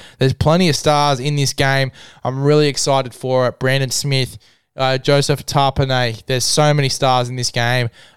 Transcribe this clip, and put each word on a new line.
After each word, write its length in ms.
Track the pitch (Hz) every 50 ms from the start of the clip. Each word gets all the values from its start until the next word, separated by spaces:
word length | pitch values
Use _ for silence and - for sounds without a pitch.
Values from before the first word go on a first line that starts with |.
| - - - _
There's 140 | 131 135
plenty 360 | 135 - - 151 160 180 185 170
of 80 | 131
stars 440 | - - 156 147 147 147 147 143 120
in 160 | 127 151 147
this 160 | 143 139 131
game. 380 | - - 143 135 135 135 135 120 - - - - - - -
I'm 180 | 123 131 135
really 260 | 139 143 151 151 151 147
excited 440 | 127 - - 151 135 135 131 123
for 360 | - - - 127 131 127 127 123
it. 100 | - -
Brandon 320 | 127 131 131 139 135 127
Smith, 480 | 117 - - 143 135 131 127 117 - - - _ _ _ _ _ _
uh, 220 | - 131 131 131 131
Joseph 460 | - - 143 143 139 - 143 - -
Tapine. 760 | - - 143 139 135 - - 139 131 131 127 123 117 113 110 -
There's 180 | - 131 123 -
so 280 | - - - 151 151
many 160 | 147 147 139 131
stars 400 | - - 139 131 127 127 123 123
in 80 | 127
this 140 | 127 117 -
game. 400 | - 127 117 120 123 127 120 113 - - - - _